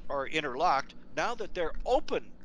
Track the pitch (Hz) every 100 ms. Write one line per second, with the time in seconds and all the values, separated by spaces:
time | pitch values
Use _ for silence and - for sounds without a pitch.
0 | - 143 131 156 147 127 175 135 131 -
1 | - 147 196 233 190 185 156 - 214 285
2 | - 196 - -